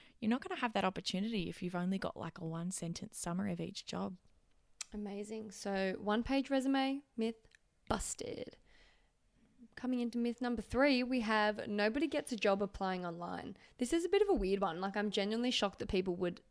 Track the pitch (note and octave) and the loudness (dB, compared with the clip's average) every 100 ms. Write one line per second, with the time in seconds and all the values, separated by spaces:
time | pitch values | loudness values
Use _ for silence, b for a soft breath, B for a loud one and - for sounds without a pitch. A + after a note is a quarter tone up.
0 | B B G#3+ B3 - F4+ B3 G3+ F#3+ F#3 | B B 0 0 -2 -4 -2 2 0 0
1 | - F#3 G#3+ A3+ E3+ E3+ F3+ F3+ F3+ F#3+ | -4 -2 0 -2 -2 -4 -4 -2 0 0
2 | F3+ - E3 - E3 E3 F3 - E3+ E3+ | -2 -6 -8 -8 -6 -4 -4 -4 -6 -6
3 | - - F3 F3+ G3+ F3 E3 G3+ - F3+ | -8 -6 -4 -2 -2 -2 -6 -8 -8 -6
4 | G3 F#3 - _ _ _ _ _ - G#3+ | -6 -8 -18 _ _ _ _ _ -12 -8
5 | G#3 G3+ G#3 A3 A3 - G3+ G3 F#3+ F#3 | -8 -8 -8 -10 -10 -8 -4 0 0 -2
6 | G3+ G#3+ A#3 C4+ C4 C4+ C4 C4+ C4+ C#4 | 0 0 2 0 2 0 2 2 2 -2
7 | - - A3+ A3+ _ _ _ _ - - | -6 -2 -2 -2 _ _ _ _ -4 -4
8 | - - - - - - b b b b | -4 -6 -8 -8 -10 -14 b b b b
9 | b _ _ _ _ _ A#3 - B3+ B3+ | b _ _ _ _ _ -20 -8 -2 -2
10 | A#3+ A#3+ A#3+ A#3 B3 A3+ - A#3 C#4+ B3+ | 0 0 -2 0 -2 -2 0 4 6 6
11 | B3 B3+ G#3+ G#3+ G#3+ G#3+ - G#3 G#3 B3 | 4 2 4 4 4 2 -2 2 2 4
12 | D4+ D4 - A3+ G#3 G3 G3 - F#3+ F#3 | 2 0 -2 0 4 4 2 -2 -2 -2
13 | F3 E3+ F3 F3+ - G3 B - A#3+ E4 | -4 -6 -6 -6 -8 -14 B -4 0 2
14 | F4 G4 G4+ D4+ F#3+ G3 F#3+ E3 G3 G#3 | 4 4 6 4 4 2 2 0 -2 0
15 | G#3 G3 G3 A3+ B3 B3 G3+ - - F#3+ | 0 2 2 2 2 2 0 0 0 0
16 | F#3+ F3 F3 F#3 - | 2 0 -2 -2 -12